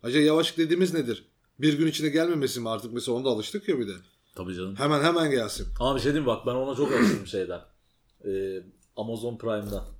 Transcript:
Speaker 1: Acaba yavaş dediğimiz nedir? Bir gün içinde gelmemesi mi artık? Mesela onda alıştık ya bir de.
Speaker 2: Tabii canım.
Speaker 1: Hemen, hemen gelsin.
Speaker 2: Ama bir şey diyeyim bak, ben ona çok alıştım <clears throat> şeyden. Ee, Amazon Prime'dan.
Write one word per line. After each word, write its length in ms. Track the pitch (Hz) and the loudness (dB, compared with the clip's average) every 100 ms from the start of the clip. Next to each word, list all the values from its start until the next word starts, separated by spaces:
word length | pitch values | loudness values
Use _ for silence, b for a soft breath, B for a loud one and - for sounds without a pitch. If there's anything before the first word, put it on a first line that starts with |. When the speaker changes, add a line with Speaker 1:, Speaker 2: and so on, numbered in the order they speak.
Speaker 1:
Acaba 200 | 117 139 | 2 4
yavaş 340 | 151 156 160 165 | 6 4 2 0
dediğimiz 360 | 160 175 185 | 2 4 2
nedir? 340 | 156 120 110 - _ _ _ | 2 -2 -4 -8 _ _ _
Bir 200 | 147 147 | 2 4
gün 80 | 160 | 2
içinde 220 | 151 151 | 2 0
gelmemesi 520 | 151 170 165 135 127 | 2 2 2 0 -2
mi 80 | 113 | -4
artık? 240 | 110 113 | -4 -4
Mesela 240 | 117 123 120 | -6 -2 0
onda 100 | 135 | 0
alıştık 400 | 110 107 208 - | 0 -2 -6 0
ya 100 | 147 | 0
bir 100 | 107 | 0
de. 40 | 90 - _ _ | -6 -16 _ _
Speaker 2:
Tabii 200 | - 92 | -12 -8
canım. 200 | 92 92 98 | -6 -6 -2
Speaker 1:
Hemen, 260 | 143 151 | 0 4
hemen 280 | 156 170 160 | 4 2 2
gelsin. 360 | 135 104 - - - | 2 0 -6 -8 -2
Speaker 2:
Ama 160 | 123 135 | 0 2
bir 40 | |
şey 120 | 127 | 0
diyeyim 140 | 147 135 | 0 0
bak, 200 | 110 - | 0 -2
ben 80 | |
ona 200 | 123 135 123 | -2 -2 0
çok 160 | 139 | 2
alıştım 340 | 127 113 101 101 | 4 4 2 -4
<clears throat> 0 | |
şeyden. 340 | 101 90 87 - _ _ _ _ _ | -6 -4 -8 -12 _ _ _ _ _
Ee, 380 | 98 98 98 95 90 _ _ - | -6 -4 -4 -8 -12 _ _ -10
Amazon 420 | 110 113 120 113 | -8 -4 -6 -6
Prime'dan. 460 | 113 107 101 98 - - | -4 -4 -4 -8 -8 -16